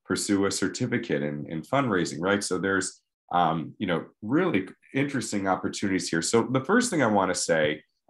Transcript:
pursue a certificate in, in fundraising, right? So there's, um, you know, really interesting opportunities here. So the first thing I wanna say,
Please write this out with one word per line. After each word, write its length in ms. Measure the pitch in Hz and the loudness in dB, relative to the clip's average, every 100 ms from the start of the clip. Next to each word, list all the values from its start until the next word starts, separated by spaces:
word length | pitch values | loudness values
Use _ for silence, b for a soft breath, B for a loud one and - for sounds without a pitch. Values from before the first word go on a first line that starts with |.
pursue 420 | _ 95 - 101 98 | _ -4 0 2 2
a 40 | |
certificate 720 | - 95 - 123 123 - 73 | 0 -2 -2 -2 -2 -2 -2
in, 240 | 73 73 71 | -2 -6 -8
in 140 | 80 | -8
fundraising, 580 | 80 135 131 92 82 69 | -2 0 2 0 0 -2
right? 220 | 90 104 | 0 0
So 160 | - 90 | 0 -2
there's, 420 | 98 95 92 - _ _ _ | 0 0 -2 -8 _ _ _
um, 440 | 87 82 82 78 - | 0 2 0 -4 -6
you 80 | 101 | -2
know, 200 | 80 76 _ | -2 -4 _
really 440 | 104 147 185 139 - - _ | -2 0 2 0 -2 -10 _
interesting 520 | 135 143 135 104 101 95 | -4 -2 -2 -4 -2 0
opportunities 600 | 90 95 - 101 92 82 | 0 -2 -4 -2 0 0
here. 140 | 82 | -2
So 260 | - 117 113 | 2 2 2
the 140 | 127 | -2
first 260 | 131 233 - | 2 2 2
thing 120 | 165 | 2
I 40 | 117 | 4
wanna 280 | 101 92 | 4 2
say, 500 | 90 - 80 76 76 - _ _ | 0 2 2 2 0 -8 _ _